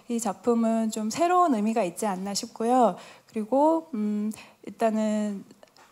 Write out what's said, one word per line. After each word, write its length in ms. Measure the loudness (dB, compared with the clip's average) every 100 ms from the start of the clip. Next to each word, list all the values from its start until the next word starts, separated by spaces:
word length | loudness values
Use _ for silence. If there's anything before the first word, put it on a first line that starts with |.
| -8
이 100 | -4
작품은 720 | -4 -4 0 2 2 0 -2
좀 200 | -4 -6
새로운 440 | 0 2 4 4
의미가 280 | 2 2 0
있지 220 | -2 -2 -4
않나 280 | -4 -6
싶고요. 640 | -6 -8 -4 2 4 4 2 -12 -20 _
그리고, 600 | -8 -2 2 4 2 -2
음, 360 | -4 -2 -2 -4 -8 -16 _
일단은 800 | -14 -2 0 0 -2 -2 -4 -6 -14 -20 -20 _ -20